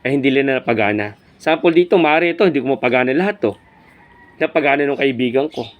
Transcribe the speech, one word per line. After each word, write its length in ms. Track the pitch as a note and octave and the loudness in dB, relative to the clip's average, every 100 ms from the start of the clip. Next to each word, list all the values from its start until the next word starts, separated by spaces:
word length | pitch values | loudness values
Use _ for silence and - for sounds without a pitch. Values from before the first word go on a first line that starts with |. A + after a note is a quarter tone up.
| B2+ | -4
ay 80 | |
hindi 160 | C#3 C3+ | 0 2
nila 320 | C3+ C#3 C3 | 2 0 -2
napagana. 560 | C3 A2+ G#2 G#2 G#2 G#2 _ _ | -2 0 0 -2 -4 -10 _ _
Sample 320 | - D#3+ F3 E3 | -2 0 2 2
dito, 240 | F3 G3 | 2 2
maaari 320 | D#3 D#3 E3+ | 2 2 0
ito, 160 | E3+ G3 | 0 0
hindi 80 | C#3 | 0
ko 160 | B2 | -2
mapagana 400 | C3+ B2 B2 B2+ | -2 0 0 0
lahat 240 | C#3+ G3 G3+ | 0 -2 -2
to. 80 | A2 G2 _ _ - - - - - - | -4 -4 _ _ -20 -20 -20 -20 -18 -6
Napagana 480 | D#3+ E3 C#3 C#3+ C#3+ | -2 0 0 0 0
nung 80 | C#3 | 0
kaibigan 560 | C#3 A#2+ B2+ B2+ D3+ | -2 0 -2 -2 -4
ko. 160 | C3+ A#2 - | -6 -12 -14